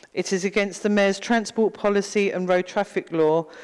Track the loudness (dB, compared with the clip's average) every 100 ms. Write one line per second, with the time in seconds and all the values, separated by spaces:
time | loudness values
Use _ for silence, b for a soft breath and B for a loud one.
0 | B -8 -4 -2 -2 -2 -2 -2 0 2
1 | 2 0 0 -2 0 0 0 0 0 0
2 | 0 0 0 0 0 0 0 -4 -2 -4
3 | -4 0 2 2 -2 B